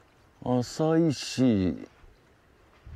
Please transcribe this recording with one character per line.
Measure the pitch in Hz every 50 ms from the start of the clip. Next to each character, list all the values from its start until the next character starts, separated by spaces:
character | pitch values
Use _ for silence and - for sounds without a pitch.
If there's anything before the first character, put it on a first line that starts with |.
| _ _ _ _ _ _ _ - -
浅 | 127 123 123 120 - - - 156 156 160 165 170 160
い | 131
し、 | - - - - - 131 127 113 98 92 90 65 52 52 - _ _ - - - _ _ _ _ _ _ _ _ _ _ _ _ - - - -